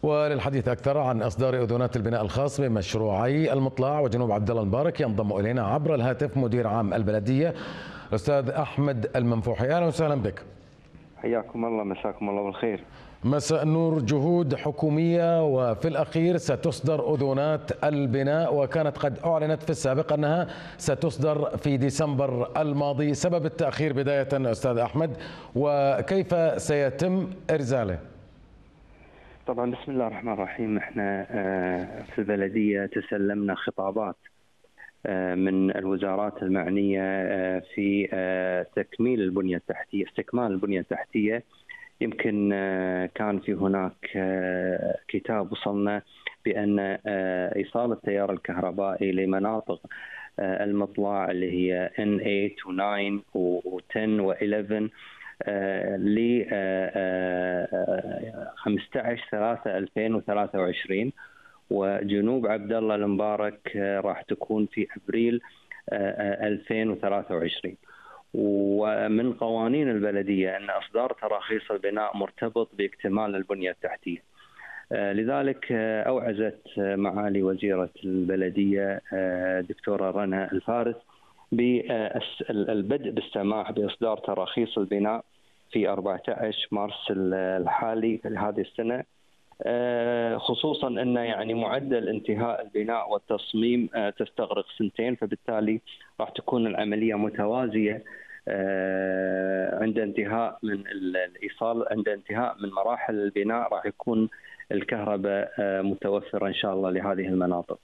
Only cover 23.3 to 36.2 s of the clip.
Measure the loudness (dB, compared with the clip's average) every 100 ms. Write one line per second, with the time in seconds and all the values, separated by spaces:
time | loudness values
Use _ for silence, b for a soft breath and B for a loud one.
23.3 | 2 0 0 0 2 0 2 2 2 2
24.3 | 2 2 2 2 2 2 2 0 -2 B
25.3 | B B 0 2 4 4 2 2 2 2
26.3 | 4 4 2 2 4 4 2 2 2 0
27.3 | -6 0 0 2 2 2 -2 -6 -18 -20
28.3 | -20 -20 -20 -20 -20 -20 B B B B
29.3 | B -6 -2 -2 -2 -4 -2 -2 -2 -4
30.3 | -4 -4 -2 -2 -2 -2 -2 -2 -2 -4
31.3 | -4 -2 0 0 -2 -4 -10 -8 -4 0
32.3 | 0 2 2 2 2 0 -4 -4 0 0
33.3 | 2 0 -2 -4 -4 -2 -2 -2 -6 -16
34.3 | _ _ _ _ _ B _ -4 -2 0
35.3 | 2 4 4 2 2 0 0 0 0